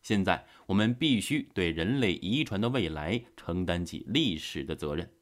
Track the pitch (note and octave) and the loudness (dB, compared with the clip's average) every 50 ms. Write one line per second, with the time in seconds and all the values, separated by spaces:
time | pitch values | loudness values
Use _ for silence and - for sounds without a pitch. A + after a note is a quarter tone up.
0 | _ - A2 G2+ F#2+ F#2+ F2 D#2 - - - - - - G2 G2+ G#2+ A2+ B2 B2 | _ 2 2 2 4 4 2 0 0 -14 -20 -20 -4 0 2 4 4 4 2 2
1 | - D#3 C3 G#2+ F#2+ - C#3 D3+ - - _ - F2+ E2+ D#2+ E2 E2 F#2+ B2+ C#3+ | 2 2 2 2 2 0 -2 -2 -4 -4 _ 0 0 0 0 0 0 0 2 2
2 | B2 G2 E2+ - - F#2 A2 C#3+ D#3 - G#2 F#2+ G#2+ A#2+ C3 C3+ G2 D#2 D#2 D2+ | 2 2 2 0 0 0 0 0 0 -2 -2 -2 0 0 0 0 -2 -2 -2 -4
3 | D2 D#2 F2 E2+ - - _ - - - E2+ F2+ F#2 E2+ F2 F2 F2 E2+ - - | -2 -2 -2 -4 -4 -8 _ -14 -8 -4 -2 -2 0 0 0 -2 -2 -6 -8 -10
4 | - - G#2 D3+ D#3+ A#2+ E2+ D#2 - - - D#2+ C#2 C2+ D#2+ - - D2+ D2 D#2+ | -8 -2 0 2 2 2 -2 -4 -6 -8 -8 -8 -6 -6 -6 -4 -4 -4 -4 -4
5 | E2+ E2+ _ _ | -6 -8 _ _